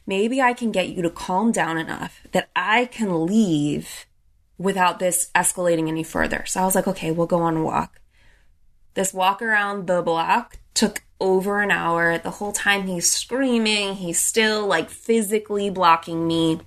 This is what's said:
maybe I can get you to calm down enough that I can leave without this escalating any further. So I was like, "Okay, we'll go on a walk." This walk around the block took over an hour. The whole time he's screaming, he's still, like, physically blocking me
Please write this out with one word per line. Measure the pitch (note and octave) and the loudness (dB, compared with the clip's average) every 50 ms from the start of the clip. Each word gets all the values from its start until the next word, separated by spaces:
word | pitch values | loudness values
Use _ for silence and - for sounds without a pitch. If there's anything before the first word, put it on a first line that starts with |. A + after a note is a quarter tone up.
| _ | _
maybe | - G3 F#3+ G#3 A3+ C4 C4+ | -4 -2 0 0 0 0 2
I | C4 B3 | 2 2
can | B3 A#3+ A#3+ A3 | 0 0 -4 -2
get | F#3+ F#3 F3 E3+ | -2 -2 -2 -2
you | - F3+ | -4 -4
to | E3+ E3 | -4 -4
calm | E3+ - - - F#3 F#3 A3 A#3 | -4 -6 -6 -2 0 2 2 2
down | A3 F#3+ D#3+ D#3+ E3 D#3+ | 2 0 -2 -2 -2 -6
enough | E3 - - - D#3+ E3+ - - - - | -6 -6 -8 -10 -10 -12 -12 -18 -20 -2
that | - F#3 - - _ | -2 -2 -2 0 _
I | E3 F3+ G3 G#3+ A#3+ B3 | -2 0 2 2 2 2
can | A#3+ - - A3+ G3 F3 D#3+ D#3+ | 0 -2 -4 -2 -2 0 0 0
leave | E3+ G#3 A3+ A3 F#3 D#3+ D3 D3 D3 C#3+ D3+ E3 - - - - _ _ _ _ _ _ _ _ _ _ | 2 4 4 4 4 2 2 2 0 -2 -4 -6 -10 -16 -18 -18 _ _ _ _ _ _ _ _ _ _
without | - F3 G3 G3 F#3+ F3+ F3+ E3+ - | -6 -4 -2 2 2 2 2 2 2
this | F#3 F3+ E3+ - - - - | -2 0 0 0 -4 2 2
escalating | F3+ F3 - - F#3+ F3+ F3 E3+ D#3+ D#3+ D#3+ | 2 2 2 0 0 2 2 2 2 0 -2
any | D#3+ D#3+ D#3+ | -4 -4 -6
further. | - - - D#2+ - - - - | -4 -2 -2 -2 -2 -2 -4 -6
So | - - F#3+ | -6 -2 0
I | F#3 | 0
was | F#3+ F#3 | 2 2
like, | G3+ - | 2 0
"Okay, | G3 F#3 - - D#3+ | 0 -4 -4 -4 -4
we'll | D#3+ E3+ E3+ | -2 -2 0
go | E3 F3+ E3+ | 0 0 0
on | E3+ E3+ D#3+ | 0 0 0
a | D#3+ | 0
walk." | D#3+ - - - - - - - - _ _ _ _ - _ _ _ _ _ _ _ _ _ _ _ _ _ | -2 -2 -2 -4 -4 -6 -10 -20 -20 _ _ _ _ -20 _ _ _ _ _ _ _ _ _ _ _ _ _
This | - F#3+ F#3 - | -4 -4 -4 -2
walk | F#3 F#3 F#3+ G3 - | 0 0 0 0 0
around | A#3 A3 G#3+ G#3 G3+ G3+ G3+ G3+ F3+ | -2 0 0 0 0 -2 -4 -6 -2
the | F3 F3+ F3 | 0 0 0
block | E3+ E3+ E3 E3 E3 E3+ G3 A#3 A#3 - - - - _ _ | 2 0 0 0 2 2 0 0 0 -4 -16 -20 -20 _ _
took | - A3 G3 - - - _ _ _ | 0 0 0 -2 -8 -16 _ _ _
over | F#3+ F#3+ F#3+ F#3+ F#3 G3+ G3+ G#3 | 0 2 2 2 2 0 0 0
an | G#3 G3 | 0 0
hour. | F3 E3+ E3+ E3+ E3+ E3+ E3+ E3+ E3+ E3 | 0 0 0 0 0 2 2 2 0 0
The | - F3 | -4 -6
whole | F3 - G#3 G#3 | -8 -8 -8 -6
time | G#3 - - G3+ G3+ G3 F#3+ | -6 -2 0 0 0 0 -2
he's | F#3+ F#3 E3+ - - | -4 -4 -2 0 0
screaming, | - - - - A#3 C4 C4+ B3+ A#3+ A#3 A3 G#3+ G#3+ G#3 G3+ G3 F#3+ | 0 -2 -4 -4 -2 0 0 2 2 2 2 2 0 0 0 -4 -4
he's | G3 F#3 E3+ E3 - | -6 -6 -4 -2 0
still, | - - - A3+ A3 G#3+ G#3+ G#3+ G#3 | -2 0 2 2 2 2 2 0 0
like, | G3 F3+ E3 D#3 - | 0 0 0 0 -4
physically | - - - - A3+ A3+ G#3+ F#3+ A3 G#3+ G#3+ - G#3 G#3 G3+ G3+ | -10 -12 -2 0 2 2 2 0 -2 -2 -2 -2 -4 -2 -2 -2
blocking | F#3 F#3 F3+ E3+ E3 E3+ - F3 E3 E3 E3 E3 | 0 4 6 6 6 4 2 -6 -4 -2 0 0
me | E3 E3 E3 D#3+ D#3+ E3+ - | 0 2 2 0 0 -2 -6